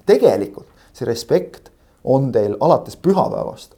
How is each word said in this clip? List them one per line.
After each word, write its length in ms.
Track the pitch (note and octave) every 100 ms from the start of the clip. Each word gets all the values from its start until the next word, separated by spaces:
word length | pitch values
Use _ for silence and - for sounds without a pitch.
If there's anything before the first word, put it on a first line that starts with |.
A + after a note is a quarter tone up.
| -
tegelikult 600 | - D#3 G2+ G2+ - - _ _
see 140 | - A#2+
respekt 640 | A#2 - D#3 - - - _ _ _ -
on 240 | C3+ C#3
teil 240 | A2+ G#2 G#2
alates 360 | D3+ C3+ - -
pühapäevast 760 | E3+ F#3+ A2 G#2 - - -